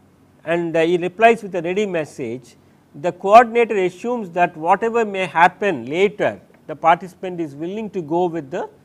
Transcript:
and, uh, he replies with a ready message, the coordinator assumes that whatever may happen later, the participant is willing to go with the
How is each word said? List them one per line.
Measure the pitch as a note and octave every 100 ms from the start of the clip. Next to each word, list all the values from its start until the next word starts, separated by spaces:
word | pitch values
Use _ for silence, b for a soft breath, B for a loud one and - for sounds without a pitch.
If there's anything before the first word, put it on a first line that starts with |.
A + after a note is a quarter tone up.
| _ _ _ _
and, | D#3 E3+ E3+ E3
uh, |
he | D#3+ F3+
replies | F3+ F3+ A3+ A3+
with | G3+ F#3
a |
ready | E3 F#3
message, | G#3 F3 D3 - A#2+ C3 - _ b b b
the | D3 F3
coordinator | F3 F#3+ A3 A#3+ A#3 A3+ G#3+
assumes | F3+ F3+ A#3 B3 F#3+
that | F3 F3 D#3
whatever | E3 F#3+ A3+ A#3
may | G#3+ G3 F3+
happen | E3 F3 - G3+ C#3+ A#2
later, | D#3+ G3 G#3 C#3+ G2 - _ -
the | D3
participant | D#3+ F3 F#3 - F#3 F3
is | D#3+ C#3
willing | E3+ G#3 G#3+
to | F#3+
go | D3 E3+ F3+
with | E3 C3+
the | F3+ G#4 _